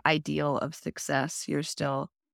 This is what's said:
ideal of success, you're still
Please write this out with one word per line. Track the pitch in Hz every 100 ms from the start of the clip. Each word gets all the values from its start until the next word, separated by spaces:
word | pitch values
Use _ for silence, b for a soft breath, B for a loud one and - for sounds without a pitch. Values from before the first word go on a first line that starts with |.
| -
ideal | 156 151 147 147 139
of | 143 -
success, | - - - 139 139 - -
you're | 151
still | 151 - 147 139 - _ _